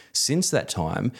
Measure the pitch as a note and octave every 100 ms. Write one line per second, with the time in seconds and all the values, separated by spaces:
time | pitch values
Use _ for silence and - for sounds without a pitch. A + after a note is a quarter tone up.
0 | - - - D#3 F#3 C#3+ - - D#3 -
1 | A#2 -